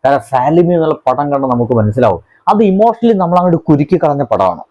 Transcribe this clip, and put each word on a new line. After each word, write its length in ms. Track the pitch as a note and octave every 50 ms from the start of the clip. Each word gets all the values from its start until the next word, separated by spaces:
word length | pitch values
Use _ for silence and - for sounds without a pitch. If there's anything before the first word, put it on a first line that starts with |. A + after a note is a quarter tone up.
| -
കാരണം 200 | C3 C#3 C3+ - -
ഫാലിമി 420 | - B2+ B2+ C#3 D#3+ F3 F3 E3+ F3+
എന്നുള്ള 240 | E3 D#3+ D#3 D#3 - _
പടം 180 | - B2+ C3 D3 C#3+
കണ്ടാൽ 180 | C#3+ C#3 C3+ C3 B2
നമുക്ക് 220 | A#2+ A#2+ A#2 B2+
മനസ്സിലാവും, 460 | A2+ G#2+ G#2+ G#2+ C3 B2 A2 F#2 E2+ - _ _ _ _
അത് 140 | - G#3 G#3 A3+
ഇമോഷണലി 500 | G3 F#3 G3 G#3+ A#3 A3 - A#3 A#3 A3+
നമ്മൾ 240 | F#3+ F3+ E3+ F3
അങ്ങോട്ട് 240 | F3+ F3+ F3+ E3 D#3+ - -
കുരുക്കി 280 | D3+ C#3 D3+ - F#3+
കളഞ്ഞ 260 | E3 E3 D3+ C#3+ C#3+ C#3
പടമാണ്. 400 | - A2 F#2+ F#2+ F#2 F2 D#2+ - _